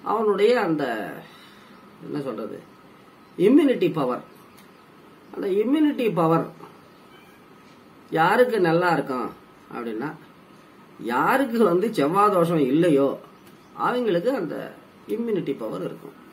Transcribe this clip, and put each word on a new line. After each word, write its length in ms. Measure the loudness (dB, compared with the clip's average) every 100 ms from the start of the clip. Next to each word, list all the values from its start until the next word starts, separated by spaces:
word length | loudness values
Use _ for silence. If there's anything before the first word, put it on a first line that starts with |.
| -4
அவனுடைய 420 | -2 0 2 4 4
அந்த, 200 | 0 -2 -2 -4 -8 -12 -18 -20 -20 -20 -20 -20 -20 -20 -10
என்ன 140 | -8 -8
சொல்றது, 320 | -8 -10 -12 -18 -20 -20 -20 -20 -20 -20 0 6
immunity 420 | 6 6 2 0 0
power. 260 | -2 -4 -8 -20 -20 -20 -20 -20 -20 -20 -20 -20 -16
அந்த 120 | -8 -2 0
immunity 460 | 0 2 2 2 -2 0
power 260 | 2 2 -2 -12 -20 -20 -20 -20 -20 -20 -20 -20 -20 -20 -20 -20 -20 -20 -6 0
யாருக்கு 420 | 2 4 2 2 2
நல்லா 220 | 2 2 0
இருக்கும் 340 | -2 -6 -6 -12 -20 -20 -16
அப்படின்னா, 360 | -12 -8 -8 -8 -10 -20 -20 -20 -20 -20 -20 -20 -14 -4
யாருக்கு 460 | 0 0 0 0 2 2
வந்து 180 | 2 0 0
செவ்வாய் 340 | 0 2 2 2
தோஷம் 280 | 2 2 2
இல்லையோ 360 | 2 4 4 2 -2 -14 -20 -20 -20 -20 -6 -4
அவங்களுக்கு 460 | -2 -2 0 -2 -4
அந்த 140 | -6 -8 -12 -16 -20 -20 -8
immunity 420 | -6 -2 -4 -4 -6
power 240 | -8 -8 -10
இருக்கும். 300 | -12 -18 -20 -20